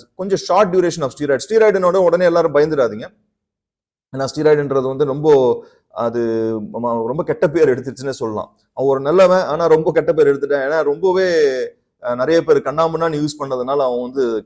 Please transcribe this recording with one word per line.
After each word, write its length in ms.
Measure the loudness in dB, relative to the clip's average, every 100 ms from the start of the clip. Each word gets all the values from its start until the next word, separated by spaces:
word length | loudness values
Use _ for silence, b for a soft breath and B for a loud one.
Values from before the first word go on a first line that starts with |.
| -10 -10
கொஞ்சம் 200 | -4 -4
ஷார்ட் 260 | 0 2 2
டியூரேஷன் 300 | 2 0 -2 -6
ஆஃப் 60 | -6
ஸ்டீராய்டு. 280 | -4 -4 0
ஸ்டீராய்டுனோட 500 | 2 4 4 2 2
உடனே 280 | 2 2
எல்லாரும் 300 | 2 2 2
பயந்துடாதீங்க. 520 | 2 2 2 0 -2 -14 _ _ _ _ _ _ _ _ _ _
ஏன்னா 140 | -8 -6
ஸ்டீராய்டுன்றது 540 | 0 2 2 2 -2 -2
வந்து 120 | -2
ரொம்ப, 240 | -2 0 4 4 4 0 B B B -6
அது 160 | -4 -2 -2 -2 -2 -4 -8 -6
ம-, 180 | -4 -4 -4
ரொம்ப 140 | -4 -4
கெட்ட 180 | -2 0
பேர் 240 | 2 2
எடுத்துருச்சுன்னே 400 | 2 -4 -8 -8 -6
சொல்லலாம். 280 | -6 -6 -10 _ _ -4
அவன் 120 | 0
ஒரு 80 | 0 2
நல்லவன், 360 | 4 4 4 0
ஆனா 140 | 0 2
ரொம்ப 180 | 2 2 0
கெட்ட 160 | 0
பேர் 180 | 2 2
எடுத்துட்டான். 320 | 2 0 -2 -2
ஏன்னா 100 | -2
ரொம்பவே, 440 | -2 0 0 2 2 2 2 0 -6 -10 _ _
அஹ், 140 | -6 -2
நிறைய 160 | 0 2 2
பேர் 140 | 0 0
கண்ணாமண்ணான்னு 520 | -2 -2 0 -2 -2
யூஸ் 160 | -4 -4
பண்ணதுனால 420 | -6 -4 -2 -2 -2
அவன் 140 | -2 -4
வந்து 360 | -2 -2 -2